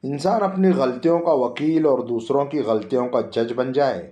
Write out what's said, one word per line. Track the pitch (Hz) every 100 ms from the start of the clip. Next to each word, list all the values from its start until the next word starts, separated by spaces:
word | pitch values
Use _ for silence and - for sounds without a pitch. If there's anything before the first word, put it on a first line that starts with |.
इंसान | 131 143 165 226
अपनी | 196 190 190
गलतियों | 175 131 123 165 170
का | 170 151
वकील | 120 120 151 160 156
और | 127 120
दूसरों | 117 113 139 143
की | 147
गलतियों | 110 110 98 123 123
का | 123 107
जज | - 117
बन | 120 131
जाए | 131 139 98 90